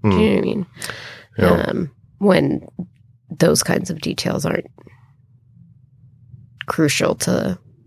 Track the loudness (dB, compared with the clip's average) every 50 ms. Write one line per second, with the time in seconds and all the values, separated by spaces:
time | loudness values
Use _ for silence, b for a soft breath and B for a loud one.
0 | 0 2 2 4 4 2 2 0 0 -2 -4 -4 -6 -8 B B B B B B
1 | B B B B B B B 2 4 4 4 2 2 -2 -4 -4 -6 -6 -10 _
2 | _ _ _ _ 2 4 4 4 4 2 0 -4 -6 -10 _ -14 -14 -14 _ _
3 | _ _ _ _ _ _ -2 2 2 4 4 2 0 0 -2 -2 -2 -6 -8 -8
4 | -6 -8 -6 -4 -4 -4 -4 -4 -4 -2 -4 -4 -6 -8 _ -20 b b b b
5 | b b b _ _ _ _ _ _ _ _ -20 -20 -20 -20 -20 _ _ _ _
6 | -20 -20 _ _ -20 -20 -20 -20 -20 _ _ _ -8 -4 0 2 2 2 2 2
7 | 0 0 0 -2 -2 -2 0 0 0 -2 -6 -6 _ -20 _ _ _